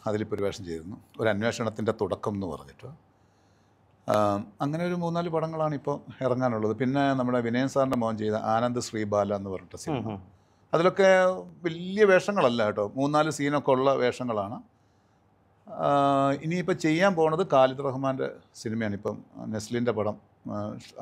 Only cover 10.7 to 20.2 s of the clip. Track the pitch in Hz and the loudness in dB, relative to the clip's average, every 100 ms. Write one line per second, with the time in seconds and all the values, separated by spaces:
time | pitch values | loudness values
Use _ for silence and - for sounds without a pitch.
10.7 | 156 175 180 190 185 185 185 180 156 170 | 2 4 6 6 6 4 0 -6 -8 -6
11.7 | 165 180 196 208 185 185 202 139 120 107 | -6 -4 4 6 6 4 4 4 4 2
12.7 | 104 104 113 139 151 156 147 143 147 139 | 2 -2 0 2 2 2 0 -2 0 2
13.7 | 131 135 135 123 - 123 110 98 139 - | 4 4 2 2 0 -4 -4 -4 -8 -16
14.7 | _ _ _ _ _ _ _ _ _ - | _ _ _ _ _ _ _ _ _ -14
15.7 | - 147 143 139 139 139 139 156 175 175 | -4 0 2 4 4 2 0 -2 -2 -2
16.7 | 185 160 156 196 175 160 156 170 143 131 | 0 0 4 4 4 2 2 2 4 4
17.7 | 135 139 131 135 131 135 - - - 117 | 2 -4 -2 -2 -2 -4 -8 -18 -12 -6
18.7 | 113 110 101 104 107 - 113 117 110 104 | -4 -2 -4 -6 -8 -10 -14 -8 -8 -4
19.7 | 120 120 107 104 107 | -2 0 0 -2 -4